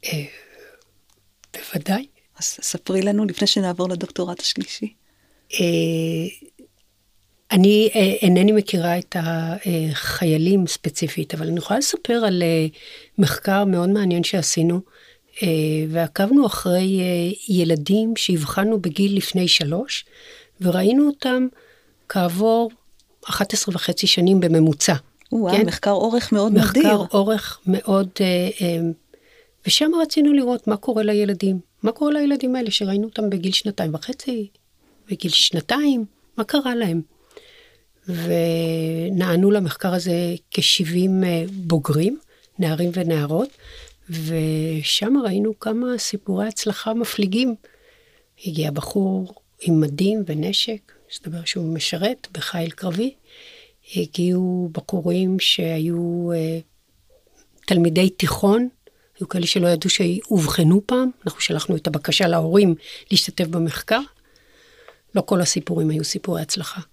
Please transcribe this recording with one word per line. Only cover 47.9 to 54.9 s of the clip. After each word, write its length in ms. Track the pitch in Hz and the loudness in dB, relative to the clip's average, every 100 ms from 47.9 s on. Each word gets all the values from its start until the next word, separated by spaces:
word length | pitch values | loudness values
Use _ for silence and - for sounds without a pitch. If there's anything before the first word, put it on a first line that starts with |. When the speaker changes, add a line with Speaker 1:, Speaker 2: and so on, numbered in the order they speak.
| _ _ _ _ _ - | _ _ _ _ _ -8
Speaker 1:
הגיע 240 | 156 151 | -4 -4
בחור 640 | 147 - 208 190 190 185 - _ _ | -4 -4 -2 -2 -2 -6 -14 _ _
עם 200 | - 160 | 0 2
מדים 420 | 151 143 190 220 175 | 2 0 0 0 -2
ונשק, 680 | 151 170 196 - 214 _ _ _ | -4 -2 -2 -4 -6 _ _ _
הסתבר 320 | - 175 170 | -16 -12 -10
שהוא 300 | 170 - 160 | -8 -4 -4
משרת 520 | 160 - 165 202 247 - | -4 -4 -2 -2 -4 -10
בחיל 380 | 165 - 175 165 | -10 -8 -4 -6
קרבי, 440 | - 190 170 247 - _ - - - - _ _ 180 | -6 -6 -2 -4 -6 _ -20 -20 -20 -20 _ _ -6
הגיעו 760 | 170 - 175 180 185 180 175 | -6 -2 0 0 0 -2 -4
בחורים 680 | 160 - | -6 -6